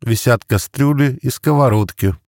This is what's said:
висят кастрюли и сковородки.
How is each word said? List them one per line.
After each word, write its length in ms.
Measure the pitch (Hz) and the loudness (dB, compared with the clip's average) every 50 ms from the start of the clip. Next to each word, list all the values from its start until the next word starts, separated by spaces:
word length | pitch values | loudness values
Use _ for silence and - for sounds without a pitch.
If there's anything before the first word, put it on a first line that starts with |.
висят 420 | - 113 113 - - 123 120 107 - | -4 -4 -4 0 2 0 0 0 0
кастрюли 760 | - 110 98 - - - 135 143 143 147 139 147 135 127 170 | -2 -2 -2 -2 -4 -2 0 0 2 2 2 0 0 0 -2
и 80 | - 127 | -6 -6
сковородки. 840 | - - - 160 151 143 139 123 107 107 104 87 - - 98 95 87 - _ _ | -6 -2 -2 0 2 2 2 2 2 0 0 -2 -4 -2 -2 -2 -2 -4 _ _